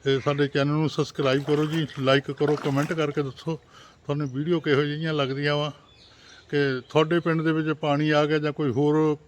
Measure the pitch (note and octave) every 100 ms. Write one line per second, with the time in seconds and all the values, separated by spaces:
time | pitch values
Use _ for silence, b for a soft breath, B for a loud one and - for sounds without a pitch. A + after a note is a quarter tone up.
0 | C#3 C3+ C3+ C#3+ C#3+ C#3+ C#3+ D3+ D#3 -
1 | C#3+ - C#3 C3+ C#3+ D3 D3+ D#3+ D3 -
2 | C3+ C3+ C#3 C#3 D3 D3+ D#3 C#3 D3+ E3
3 | D3+ C#3+ C#3 - - D#3+ _ B B B
4 | - C#3+ C#3+ B2+ D3+ E3+ D#3 C#3+ D3 D3
5 | D#3+ D3+ C3+ C3+ C#3+ D3 D3 - - -
6 | B B B B - D3 C#3+ C3 B2 D#3
7 | D#3 E3+ E3+ D#3+ D#3+ D#3 D#3 D3+ D#3 C#3+
8 | D3+ D3+ D3 D#3 D3+ C#3+ D3+ A#2 D3 D#3
9 | D#3 D3+